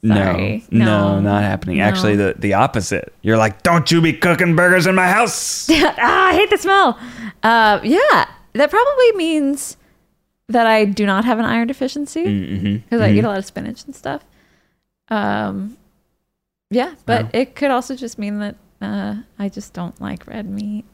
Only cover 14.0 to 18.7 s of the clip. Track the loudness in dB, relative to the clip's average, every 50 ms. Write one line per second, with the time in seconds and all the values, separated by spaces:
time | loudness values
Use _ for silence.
14 | -10 -8 -8 -8 _ _ _ _ _ _ _ _ _ _ _ _ _ _ _ _
15 | _ _ -6 -4 -2 -2 -4 -4 -4 -6 -6 -8 -10 -10 -14 _ _ _ _ _
16 | _ _ _ _ _ _ _ _ _ _ _ _ _ _ -2 -2 -2 -4 -8 _
17 | _ -2 -2 -2 -2 -2 -2 -2 -2 -4 _ -4 -2 0 0 -2 -4 -6 -10 -10
18 | -10 -12 -10 -8 -8 -8 -6 -6 -8 -10 -12 _ _ _